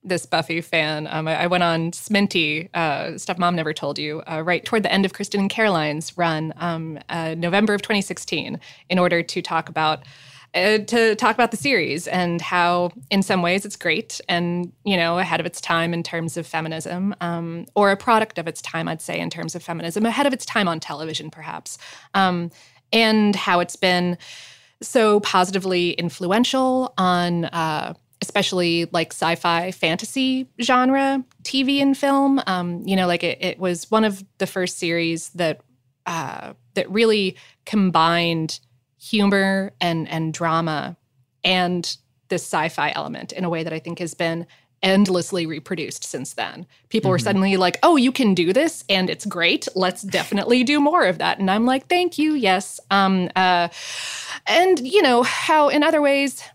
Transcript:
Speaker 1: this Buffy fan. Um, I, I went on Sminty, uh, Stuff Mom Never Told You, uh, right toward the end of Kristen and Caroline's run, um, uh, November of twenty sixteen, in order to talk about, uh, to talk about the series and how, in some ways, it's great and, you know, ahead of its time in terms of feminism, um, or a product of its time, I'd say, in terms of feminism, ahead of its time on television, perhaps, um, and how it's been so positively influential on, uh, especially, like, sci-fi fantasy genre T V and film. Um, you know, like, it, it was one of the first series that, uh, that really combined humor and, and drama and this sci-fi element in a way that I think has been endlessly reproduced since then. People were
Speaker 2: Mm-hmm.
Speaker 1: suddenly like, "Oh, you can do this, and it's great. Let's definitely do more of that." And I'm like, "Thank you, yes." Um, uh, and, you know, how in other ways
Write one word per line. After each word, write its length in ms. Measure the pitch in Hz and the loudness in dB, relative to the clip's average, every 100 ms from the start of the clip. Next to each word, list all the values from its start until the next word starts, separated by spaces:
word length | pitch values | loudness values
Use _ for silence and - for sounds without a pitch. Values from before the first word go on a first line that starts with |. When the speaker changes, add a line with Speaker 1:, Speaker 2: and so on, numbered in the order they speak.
Speaker 1:
this 220 | 196 175 - | -4 -6 -2
Buffy 360 | 160 156 165 | -2 -2 -6
fan. 460 | 165 165 151 151 156 | -2 -2 0 -4 -6
Um, 160 | 156 156 | -6 -4
I, 160 | 160 | -2
I 40 | 175 | 0
went 160 | 180 | 0
on 280 | 175 165 165 | 0 0 -2
Sminty, 760 | - - 202 202 180 156 151 175 | -6 -2 0 2 0 0 -2 -4
uh, 440 | 170 165 139 - 165 | -4 -2 -2 -6 -8
Stuff 200 | - 180 | -8 -2
Mom 180 | 175 175 | 0 0
Never 180 | 156 | -4
Told 260 | 156 143 143 | -4 -6 -4
You, 220 | 151 156 | -6 -8
uh, 200 | - 160 | -8 -6
right 220 | 160 175 | -2 -2
toward 200 | - 226 | 0 -2
the 80 | 190 | 2
end 140 | 190 196 | 2 0
of 80 | |
Kristen 280 | - 202 202 | -2 -6 -2
and 80 | 196 | -2
Caroline's 680 | - 220 175 151 147 165 - | 2 2 2 0 -4 -8 -2
run, 360 | 170 156 160 - | -2 0 -6 -6
um, 400 | 170 165 160 151 - | -6 -6 -8 -12 -8
uh, 260 | 170 160 160 | -6 -6 -4
November 380 | 170 196 214 | 0 2 2
of 80 | 202 | 0
twenty 200 | - 214 | 0 -2
sixteen, 580 | 190 185 - 160 - 160 - - _ | -2 -8 -6 -6 -6 -10 -14 -20 _
in 100 | 180 | 2
order 220 | 180 170 | 4 2
to 200 | 170 190 | -2 -6
talk 260 | 175 165 - | -2 -4 -2
about, 360 | 139 156 156 - - - - - 170 | -2 0 -2 -8 -20 -20 -20 -6 0
uh, 220 | 190 214 | 2 2
to 360 | 208 233 226 214 | 2 2 2 4
talk 200 | 233 220 | 2 4
about 160 | 233 | 2
the 60 | 214 | 2
series 500 | 285 240 139 147 - | 0 2 0 -4 -4
and 320 | 180 175 170 | -2 0 -2
how, 520 | - 180 175 175 175 208 - | 0 2 2 2 0 -4 -2
in 100 | 196 | 0
some 200 | 190 190 | 2 2
ways, 240 | 170 190 202 | 2 0 -2
it's 100 | - | -6
great 460 | 175 160 226 - - | -2 -2 -4 -12 -4
and, 420 | 175 175 175 175 _ 208 | -2 0 -2 -6 _ 0
you 100 | 185 | 2
know, 240 | 165 170 | 2 0
ahead 220 | 180 165 | 0 -2
of 40 | 170 | -4
its 140 | - | -8
time 340 | - 170 170 | -2 0 0
in 100 | 170 | -2
terms 340 | 165 170 165 175 | -4 -6 -6 -8
of 100 | 165 | -8
feminism, 680 | 165 160 160 160 175 196 208 | -6 -6 -8 -8 -4 -4 -4
um, 460 | 175 170 170 170 165 - | -6 -6 -6 -10 -6 2
or 160 | 202 | 4
a 60 | 196 | 2
product 400 | - 220 214 - | 2 2 2 -4
of 100 | 165 | -8
its 140 | 160 | -10
time, 260 | - 165 165 | -8 -6 -4
I'd 140 | 160 | -6
say, 180 | - 165 | -6 -6
in 100 | 170 | -6
terms 260 | 165 165 175 | -8 -10 -10
of 80 | |
feminism, 420 | - 165 165 196 226 | -10 -8 -6 -2 -2
ahead 200 | 226 285 | 2 0
of 60 | |
its 140 | 262 - | 0 -4
time 240 | 226 185 | -2 0
on 100 | 160 | -2
television, 500 | - 147 160 156 156 | -6 -10 -8 -8 -10
perhaps, 480 | 160 151 156 - - - - - | -16 -14 -12 -14 -18 -18 -20 -4
um, 360 | 196 190 175 170 - - _ _ | 0 2 0 -4 -10 -20 _ _
and 420 | 220 220 214 208 190 | 2 4 6 4 2
how 240 | - 180 | 2 2
it's 160 | 175 - | 0 0
been 420 | 190 180 180 175 - - - - _ _ | 2 2 0 -2 -10 -20 -20 -20 _ _
so 380 | - 254 214 208 | -2 2 4 4
positively 720 | 208 190 185 190 190 180 175 | 4 2 2 0 0 0 0
influential 1000 | - 170 - 180 208 247 262 262 254 254 - | -2 -6 -4 0 2 2 2 2 0 -2 0
on, 480 | 185 180 175 175 165 | 2 2 2 0 -2
uh, 480 | 170 160 151 - 165 _ _ | -2 -2 -2 -6 -10 _ _
especially, 680 | - 208 190 185 175 170 165 | -2 0 0 0 2 0 0
like, 200 | 170 165 | -2 -2
sci-fi 580 | - 170 165 175 170 180 | -2 -2 0 0 0 -2
fantasy 760 | 185 165 170 226 - 262 262 254 - | -2 -2 -2 -4 -4 -2 -2 -6 -6
genre 640 | 240 247 254 269 269 269 254 _ | 2 2 4 2 2 -2 -6 _
T 180 | - 269 | -4 -2
V 200 | 262 277 | 0 2
and 140 | 277 269 | 2 2
film. 460 | 277 277 277 277 - | 2 2 4 2 0
Um, 340 | 185 175 175 - | -2 -2 -6 0
you 80 | 190 | 2
know, 100 | 180 | 2
like, 180 | 175 | 2
it, 140 | 170 - | -2 -2
it 180 | 185 - | -4 -2
was 320 | 185 175 - | -4 -4 0
one 120 | 220 | 2
of 200 | 220 196 196 _ | 2 -2 -14 _
the 80 | 190 | -6
first 320 | 196 180 - | -4 -4 -4
series 500 | 170 170 165 165 - | -2 -2 -2 -4 -8
that, 300 | 175 170 151 _ _ _ _ - | -4 -2 -2 _ _ _ _ -8
uh, 460 | 170 135 - - - _ | -8 -8 -10 -14 -20 _
that 160 | - - | -6 -2
really 460 | 196 226 214 185 - - _ - | 2 2 2 0 -6 -20 _ -4
combined 920 | 214 190 165 165 170 170 165 160 - _ _ _ _ | 0 2 4 4 4 2 0 -4 -8 _ _ _ _
humor 720 | - 220 202 196 196 196 196 _ | -4 2 4 4 2 0 -4 _
and, 300 | 175 165 156 | -2 -2 -4
and 240 | 160 160 | -4 -4
drama 640 | 151 165 160 165 151 135 175 _ _ _ _ | -2 0 0 0 -4 -6 -12 _ _ _ _
and 540 | 175 185 175 180 165 - _ _ _ | 0 2 0 -2 -4 -10 _ _ _
this 120 | 175 | -6
sci-fi 500 | - 170 160 - 147 - | -2 -2 -2 -2 -2 -2
element 360 | 147 139 - | -8 -10 -12
in 120 | - | -6
a 60 | 180 | -4
way 140 | 165 | -4
that 80 | 165 | -4
I 60 | 160 | -8
think 220 | 170 170 | -10 -8
has 160 | 170 - | -8 -4
been 320 | 170 165 170 _ _ _ | -4 -2 -8 _ _ _
endlessly 600 | 190 196 202 180 165 185 160 | 2 4 4 2 0 -4 -4
reproduced 580 | 156 - 175 139 - | -6 -8 -8 -8 -10
since 300 | - 139 - | -10 -10 -8
then. 320 | - 107 - 180 _ _ | -8 -8 -8 -18 _ _
People 200 | 220 190 | -2 2
were 80 | 180 | 2
Speaker 2:
Mm-hmm. 60 | |
Speaker 1:
suddenly 340 | 156 196 190 190 | 2 2 2 4
like, 200 | 180 175 | 2 4
"Oh, 120 | 330 320 | 4 6
you 160 | 247 | 4
can 220 | 262 233 | 2 2
do 200 | 185 170 | 4 4
this, 300 | 202 320 - - | 4 2 -2 -2
and 200 | 196 185 | 0 0
it's 160 | - 208 | -4 -6
great. 420 | 185 170 294 - 190 | 0 0 0 -2 0
Let's 280 | 185 185 | -2 -2
definitely 600 | 196 180 - 202 214 247 | -4 -4 -2 -2 2 2
do 160 | 247 294 | 4 4
more 260 | 285 349 208 | 4 4 2
of 120 | 180 | 2
that." 220 | 170 - | -2 0
And 100 | 190 | 2
I'm 160 | 202 240 | 2 2
like, 220 | 269 - | 0 0
"Thank 300 | 359 359 - | 0 0 0
you, 160 | 311 | 0
yes." 460 | 302 202 185 190 - _ | 2 2 2 0 -16 _
Um, 380 | 196 196 190 180 - | 2 4 2 0 2
uh, 340 | 185 180 170 - - - - - - - - | 4 4 0 -6 -12 -10 -10 -10 -12 -10 0
and, 340 | 226 370 349 | 4 4 2
you 220 | 254 392 | 4 4
know, 220 | 302 240 | 6 4
how 460 | 247 - - 311 285 | 2 -2 2 4 4
in 140 | 294 | 4
other 180 | 294 320 | 4 4
ways 420 | 285 277 277 - - | 4 2 0 -4 -18